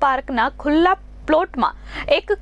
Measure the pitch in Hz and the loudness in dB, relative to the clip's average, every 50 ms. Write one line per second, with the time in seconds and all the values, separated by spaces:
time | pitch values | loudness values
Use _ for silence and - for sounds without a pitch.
0 | 285 269 262 254 - - 269 233 226 277 - - - 294 294 320 339 370 392 - | 0 2 0 0 -2 -4 -2 0 0 0 -2 -4 -2 0 2 4 4 4 2 0
1 | - - - - - - 311 320 370 370 - 262 196 - - - - - - - | -4 -20 -20 -12 -2 0 2 2 2 0 -2 -2 -2 -2 -2 -6 -18 -14 -12 -8
2 | - - 285 339 - - 415 - | 0 0 0 0 2 -2 -4 0